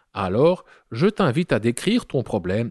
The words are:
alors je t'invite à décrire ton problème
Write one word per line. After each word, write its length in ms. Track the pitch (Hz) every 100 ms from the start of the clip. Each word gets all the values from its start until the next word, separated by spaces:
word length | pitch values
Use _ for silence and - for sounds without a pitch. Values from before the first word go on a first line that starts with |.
| _
alors 500 | - 92 104 160 180 - - _
je 160 | 113 190
t'invite 460 | 220 180 123 180
à 60 | 120
décrire 480 | 117 120 185 233 -
ton 160 | 139
problème 480 | 113 104 90 104 117